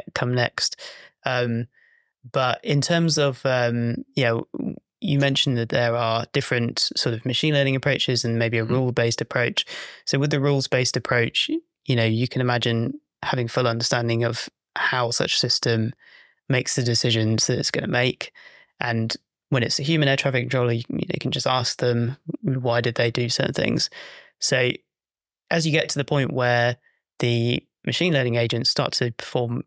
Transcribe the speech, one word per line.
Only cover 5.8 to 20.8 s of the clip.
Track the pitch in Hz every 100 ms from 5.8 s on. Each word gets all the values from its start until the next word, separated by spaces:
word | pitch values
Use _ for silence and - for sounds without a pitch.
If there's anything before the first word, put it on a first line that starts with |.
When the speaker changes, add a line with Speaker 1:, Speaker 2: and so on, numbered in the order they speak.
| 120 117
Speaker 1:
are | 113 113 110
different | 143 - 123 117 - - -
sort | -
of | 113 127
machine | 117 156
learning | 147 135 135
approaches | 143 131 - 120
and | 117 113
maybe | 117 113
a |
Speaker 2:
Mm-hmm. | 113
Speaker 1:
rule-based | 123 127 123 117 117
approach. | 120 - 120 - - - - - -
So | 139
with | 143
the | 143
rules-based | 139 139 127 131 123 -
approach, | - 123 117 - - 320 - _ -
you | 123
know, | 113
you | 110 127
can | -
imagine | 123 120 120 113 120 294 _ _
having | - 135 117
full | - 123
understanding | 117 117 123 120 117
of | 117 120 - - _ -
how | - 127 120
such | - - -
a |
system | 123 - 127 113 110 - _ - - _ -
makes | 131 127 -
the |
decisions | 120 117 123 113 110 110 -
that | 123
it's | -
gonna | - -
make. | 123 127 - - - - - _ -
And | 123 117 110 - _ _ _
when | 135
it's | 113 -
a |
human | 143 160 143
air | 135
traffic | 139 131
controller, | 120 127 123
you, | 117